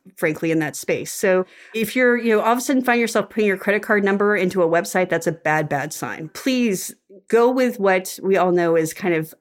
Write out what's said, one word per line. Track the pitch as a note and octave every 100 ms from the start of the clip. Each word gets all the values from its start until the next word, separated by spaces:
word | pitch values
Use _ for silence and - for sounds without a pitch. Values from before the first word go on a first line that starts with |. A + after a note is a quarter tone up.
| - -
frankly, | E3+ D#3 E3
in | D#3+
that | D3+ -
space. | - D#3 -
So | - G3+ F#3 F#3 - -
if | A3+ G#3+ B3+
you're, | B3 A#3+
you | A3+
know, | G#3+
all | G3
of | B3
a |
sudden | B3+ C4
find | B3+ A#3+
yourself | A#3 A3+ G3+
putting | - G#3+
your | F#3+
credit | - G#3
card | G#3 G#3+
number | G3 G3 G#3 G#3
into | F3+ F#3+
a | E3
website, | E3 G3+ F#3+ F#3
that's | E3 E3
a |
bad, | D#3+ D#3 D#3 D3+
bad | C#3+ D3
sign. | - B2 G2 D#3
Please | - C#4 B3+ A#3+ F#3 - - _ G3 _
go | A3+ A#3+
with | B3+ B3+ G#3
what | G3 F#3 F#3 -
we | F#3+ F#3+
all | F3+
know | F3 E3+ E3
is | D#3+
kind | - F#3
of | E3 D#3+ -